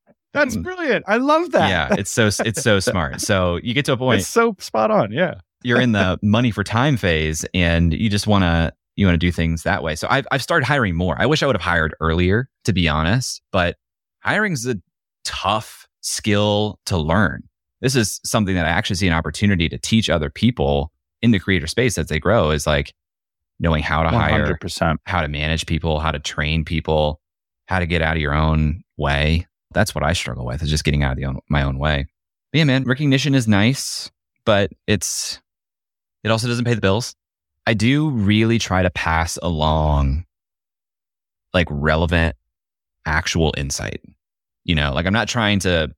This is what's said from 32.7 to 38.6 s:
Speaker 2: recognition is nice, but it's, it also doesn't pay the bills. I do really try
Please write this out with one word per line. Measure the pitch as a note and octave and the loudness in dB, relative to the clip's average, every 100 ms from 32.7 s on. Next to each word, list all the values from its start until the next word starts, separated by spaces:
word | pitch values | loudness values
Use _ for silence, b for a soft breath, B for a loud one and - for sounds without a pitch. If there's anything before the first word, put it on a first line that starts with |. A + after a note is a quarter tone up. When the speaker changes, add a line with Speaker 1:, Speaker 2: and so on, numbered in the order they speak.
| C3 | 2
Speaker 2:
recognition | B2 C3 D3 C3+ C#3+ | 0 0 2 2 2
is | C3+ A2 | 2 4
nice, | G2+ A2 C#3 - - - _ _ _ | 4 4 0 -6 -10 -12 _ _ _
but | - G2+ G2+ - - | 0 2 0 -4 -2
it's, | G#2 - - - - _ _ _ _ _ _ _ _ | -2 -2 -6 -8 -12 _ _ _ _ _ _ _ _
it | G#2+ | -2
also | A2 B2 | 0 0
doesn't | A#2+ | 0
pay | A#2+ | 0
the | A#2 | 0
bills. | G2 G2+ - - _ _ _ _ - | 2 0 -2 -14 _ _ _ _ -2
I | |
do | A2+ A2+ C#3+ D#3 | 0 2 2 0
really | B2 G2 G#2+ A2+ | 0 2 4 4
try | A#2 | 2